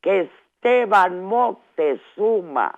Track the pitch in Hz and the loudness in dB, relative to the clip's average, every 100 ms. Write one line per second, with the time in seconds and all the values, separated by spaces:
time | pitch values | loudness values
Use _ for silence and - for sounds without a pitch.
0 | 170 196 165 - _ _ 240 247 233 208 | 0 0 -2 -10 _ _ 0 2 4 2
1 | 185 180 185 233 247 - _ - 156 123 | 2 -2 -4 -2 -2 -4 _ -4 -2 -2
2 | - - 214 226 175 131 92 | -8 -4 0 0 -2 -4 -4